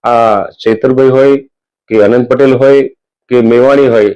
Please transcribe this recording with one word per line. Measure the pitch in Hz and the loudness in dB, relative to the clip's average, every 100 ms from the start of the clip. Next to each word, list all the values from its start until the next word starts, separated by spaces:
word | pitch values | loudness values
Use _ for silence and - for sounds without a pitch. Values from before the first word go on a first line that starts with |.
આ | 117 120 113 104 - - | -2 0 0 -2 -6 -6
ચૈતરભાઈ | 113 110 131 131 135 131 | -4 -2 -2 0 0 2
હોય | 139 139 139 _ _ _ _ | 0 0 -6 _ _ _ _
કે | 110 | 0
આનંદ | 101 120 120 | 0 0 -2
પટેલ | 127 139 123 | -2 0 2
હોય | 135 139 139 _ _ _ _ | 2 2 -2 _ _ _ _
કે | 123 | -2
મેવાણી | 113 120 131 139 135 | 0 0 2 0 0
હોય | 113 104 | 0 -2